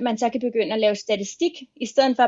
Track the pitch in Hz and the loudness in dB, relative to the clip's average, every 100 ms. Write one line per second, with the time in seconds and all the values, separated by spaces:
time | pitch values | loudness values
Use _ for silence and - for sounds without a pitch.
0 | 240 220 233 240 247 226 202 220 214 208 | -2 -2 -2 -2 -2 -2 -2 0 0 0
1 | - 208 196 - 339 - 262 - 226 - | -2 -4 -4 -4 -4 -4 -16 -10 -2 2
2 | 262 247 | 2 4